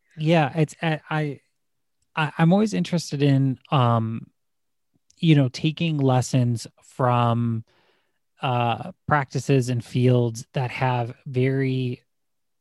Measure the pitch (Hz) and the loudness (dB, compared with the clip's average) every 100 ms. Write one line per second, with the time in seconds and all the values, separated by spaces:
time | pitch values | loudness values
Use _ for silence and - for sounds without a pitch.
0 | _ 160 156 170 135 165 151 - 165 151 | _ -4 2 4 2 0 -2 -2 -4 -4
1 | - 156 147 131 _ _ _ _ _ _ | -4 -4 -4 -8 _ _ _ _ _ _
2 | _ - 151 - 165 196 214 180 170 170 | _ -4 -4 2 4 4 2 -2 -2 -4
3 | - 143 143 135 135 123 _ 143 120 117 | -4 0 2 4 2 -2 _ 2 2 2
4 | 113 113 - _ _ _ _ _ _ _ | -2 -8 -12 _ _ _ _ _ _ _
5 | _ _ 170 143 127 - 160 147 165 151 | _ _ 4 4 4 -2 -4 -2 -4 0
6 | 135 127 - 131 120 113 - _ _ - | 2 2 2 0 0 -2 -6 _ _ -2
7 | 123 120 120 117 117 110 - _ _ _ | 0 2 2 0 -2 -4 -10 _ _ _
8 | _ _ _ _ 139 120 117 110 185 - | _ _ _ _ -4 -2 -2 -4 -8 -12
9 | - 147 131 135 - 135 120 123 - 127 | -2 -2 0 -6 0 0 0 -4 -4 0
10 | 123 123 120 113 - 147 123 - 131 123 | 2 4 0 -4 -10 -8 -8 -4 -2 -2
11 | 117 - 151 127 131 135 135 131 127 123 | -6 -10 -8 -2 -2 0 -2 -2 -4 -8
12 | _ _ _ _ _ _ | _ _ _ _ _ _